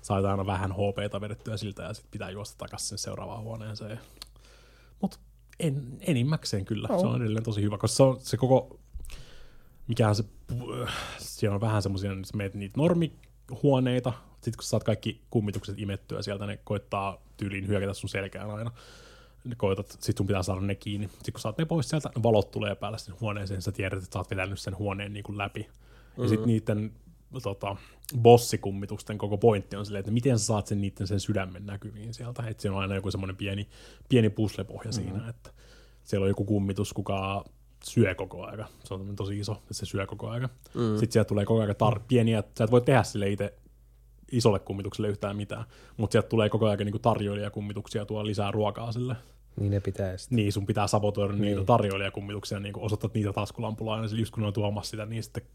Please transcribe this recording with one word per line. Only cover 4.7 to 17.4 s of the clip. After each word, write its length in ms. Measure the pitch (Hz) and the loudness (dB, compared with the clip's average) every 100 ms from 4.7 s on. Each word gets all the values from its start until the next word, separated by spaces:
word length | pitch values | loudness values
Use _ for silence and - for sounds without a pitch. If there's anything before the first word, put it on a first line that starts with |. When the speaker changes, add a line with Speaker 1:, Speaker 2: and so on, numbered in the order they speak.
| - - - | -20 -20 -6
Speaker 1:
Mut 180 | 196 - - - - - | -6 -6 -20 -20 -20 -2
en-, 380 | 165 139 123 - | -2 -2 -6 -6
enimmäkseen 680 | - 127 127 160 - 101 95 | 0 2 2 0 0 -4 -2
kyllä. 220 | 107 117 | -4 0
Speaker 2:
Joo. 80 | 190 | 2
Speaker 1:
Se 80 | 180 | 2
on 140 | 123 | 2
edelleen 220 | 113 110 | 0 0
tosi 180 | 113 104 | 0 0
hyvä, 160 | 101 104 | 0 0
koska 180 | 110 - | 0 8
se 60 | |
on 160 | 135 127 | 6 6
se 180 | - 123 | -2 0
koko, 420 | 127 131 - - - - - - - - - - - - - | 6 6 4 -18 -16 -12 -10 -12 -14 -16 -18 -20 -20 -14 -4
mikähän 280 | 117 110 104 | 4 4 4
se 80 | |
pu-, 640 | 110 - - 117 123 127 120 - - - | 0 -8 -8 -8 -6 -6 -6 -6 -10 -12
siellä 380 | - - 107 101 | -12 -2 0 2
on 60 | |
vähän 200 | 110 107 | 2 2
semmosia, 300 | 98 95 98 | 2 -2 -2
että 140 | 95 92 | -6 -6
sä 100 | 104 | -4
meet 160 | 98 | -4
niitä 240 | 101 98 123 | -6 -6 2
normihuoneita, 1400 | 165 175 165 - - - - - 147 131 127 127 123 117 - - | 4 4 0 -4 -20 -20 -16 2 4 6 4 2 0 -4 -12 -6
sit 140 | - 113 | -6 -6
kun 80 | |
sä 60 | - | 0
saat 140 | 110 | 0
kaikki 380 | - 104 110 - - | 2 0 -2 -6 -2
kummitukset 500 | 120 104 98 - 101 | 0 0 -4 -8 -6
imettyä 420 | 101 98 - 104 | -6 -6 -6 -8
sieltä, 240 | 101 98 101 | -6 -6 -6
ne 140 | 101 | -8
koittaa 580 | - 101 - 101 98 95 - | -4 -4 -2 -4 -4 -6 -18
tyyliin 300 | - | -6